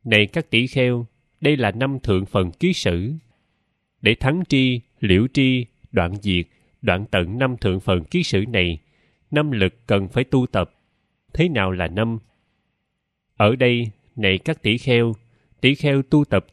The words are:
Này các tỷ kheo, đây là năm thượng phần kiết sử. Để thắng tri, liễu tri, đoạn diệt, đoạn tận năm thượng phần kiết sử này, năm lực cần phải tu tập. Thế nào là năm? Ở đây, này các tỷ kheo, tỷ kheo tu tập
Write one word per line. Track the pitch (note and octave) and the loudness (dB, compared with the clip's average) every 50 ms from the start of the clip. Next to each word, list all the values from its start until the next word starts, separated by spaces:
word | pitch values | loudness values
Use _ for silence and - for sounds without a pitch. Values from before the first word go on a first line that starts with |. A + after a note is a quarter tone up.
| - | -2
Này | B2 A2 G#2 G#2 G2+ | 2 4 4 4 2
các | - E3+ D#3+ - | 0 -6 -4 0
tỷ | - A2+ B2 B2+ | 0 0 0 0
kheo, | - C3+ B2+ B2 B2 A#2+ A#2+ - _ _ _ _ _ _ | 0 0 0 0 0 -2 -4 -8 _ _ _ _ _ _
đây | - D3 D3+ C#3 | 0 0 0 2
là | A#2+ G2+ | 0 -2
năm | G2 A2 C3 C#3 C#3 C3 | -2 -2 -4 -4 -4 -4
thượng | - - G2+ F#2 G2 | -2 0 0 0 0
phần | F#2+ - G#2 F#2 F2+ | -2 -2 -2 -2 -2
kiết | E2 - - F#3 F#3 | -4 -2 -2 -2 -2
sử. | - - - F2 E2+ F#2 A#2 D3+ D#3+ - _ _ _ _ _ _ _ _ _ _ _ _ _ _ _ | -2 -4 -4 -4 -4 -4 -6 -8 -10 -12 _ _ _ _ _ _ _ _ _ _ _ _ _ _ _
Để | - G2+ A#2 | 0 0 0
thắng | - - C3 D3+ F3+ F3+ - | 2 0 -2 -2 -2 -2 0
tri, | C#3+ C3+ C3 B2+ B2+ A#2+ - _ _ _ | 0 2 2 2 0 -2 -6 _ _ _
liễu | - G#2+ F#2 F#2+ A2 B2+ - | 0 2 4 4 2 2 0
tri, | - C3+ C3 C3 B2+ A#2+ - _ _ - _ | 0 2 2 0 0 -4 -6 _ _ -20 _
đoạn | - A#2 C3+ A2+ G2+ G2+ | -2 -2 -2 -2 -4 -6
diệt, | G2+ G#2 F#2 F2 E2+ - _ _ _ _ _ _ | -4 -2 -2 -2 -2 -4 _ _ _ _ _ _
đoạn | - A2 F2+ F#2 G#2 | -2 -2 -2 -2 -2
tận | - - G2 F2 E2 G2+ A#2+ | -2 -2 -2 -2 -2 -2 -2
năm | C3+ C3 B2+ A#2 | -2 -2 -2 -2
thượng | - G#2 F#2 F#2+ | -2 -2 -2 -2
phần | - - F#2+ F2+ D2+ | 0 0 -2 -2 -2
kiết | - - F3+ E3+ - | -2 -4 -4 -2 -2
sử | - G2 G2 A#2+ | -2 -2 -2 -2
này, | A#2 G2+ F2+ F2 E2+ E2 - _ _ _ _ _ _ _ _ _ | -2 -2 0 -2 -2 -6 -12 _ _ _ _ _ _ _ _ _
năm | - D3 D3+ D3+ | -2 -2 -2 0
lực | C3+ G#2+ G2 F#2 - _ _ - | 0 0 0 -2 -2 _ _ -2
cần | G#2+ G2 G2 F#2+ | -2 -2 -2 -2
phải | - A#2+ C3 | -2 -4 -2
tu | - - C3+ B2 - | 0 0 0 0 0
tập. | - G#2 F2 - _ _ _ _ _ _ _ _ _ _ _ _ - | -2 -4 -4 -4 _ _ _ _ _ _ _ _ _ _ _ _ -2
Thế | - D#3+ F3+ | 0 0 0
nào | D#3 A#2 G2 F#2+ | 2 0 0 0
là | F#2 F2+ F2+ D#2+ | 0 -2 -4 -4
năm? | E2 G2 A2+ A#2 A2+ A2+ - _ _ _ _ _ _ _ _ _ _ _ _ _ _ _ _ _ _ _ _ _ _ - | -2 -2 -2 -2 -2 -6 -10 _ _ _ _ _ _ _ _ _ _ _ _ _ _ _ _ _ _ _ _ _ _ 0
Ở | G#2 G#2 A#2+ | 2 2 2
đây, | B2+ B2+ B2 A#2+ A#2+ A#2 A2+ - _ _ _ _ | 2 2 2 2 0 -2 -4 -8 _ _ _ _
này | - G#2 F#2+ F#2+ F#2 | -2 0 0 0 0
các | - - D#3+ - | 0 -4 -6 -2
tỷ | - G#2+ G#2+ A#2+ | -2 -2 -2 0
kheo, | - C#3 B2 A#2 A#2 A#2 A2 - _ _ _ _ _ _ _ _ | 0 2 2 2 2 0 -2 -6 _ _ _ _ _ _ _ _
tỷ | - B2+ C#3 | 2 2 2
kheo | - - D3 C#3 C#3 | 2 0 0 0 0
tu | C3+ - - D3+ D3 | 2 2 2 2 2
tập | - - F#2+ - - | 2 0 0 -2 0